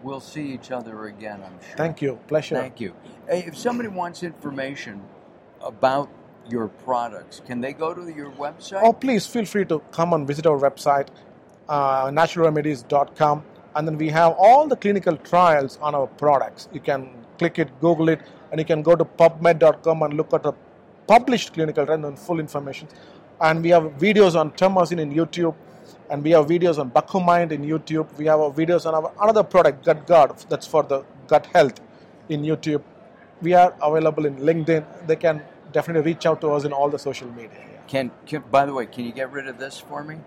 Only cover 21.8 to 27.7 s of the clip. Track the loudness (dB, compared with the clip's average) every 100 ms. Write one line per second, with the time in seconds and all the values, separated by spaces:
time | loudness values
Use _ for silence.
21.8 | -2 -2 -4 -12 -6 -6 -4 -8 -10 -14
22.8 | -18 -20 -20 -20 -20 -2 0 0 4 4
23.8 | 2 -2 2 6 6 4 -2 2 2 2
24.8 | 0 -2 -4 -2 -2 -2 -4 -4 -18 -20
25.8 | -20 -20 -10 -6 4 4 4 2 0 0
26.8 | -2 -2 -2 -2 2 2 0 -4 -4